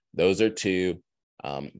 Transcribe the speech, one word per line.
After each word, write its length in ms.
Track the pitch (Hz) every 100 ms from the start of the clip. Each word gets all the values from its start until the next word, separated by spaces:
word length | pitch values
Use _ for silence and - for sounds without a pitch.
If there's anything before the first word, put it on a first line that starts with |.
| _
Those 300 | - 90 95
are 80 | 110
two. 520 | 110 101 92 92 85 _ _ _ -
Um, 280 | - 71 71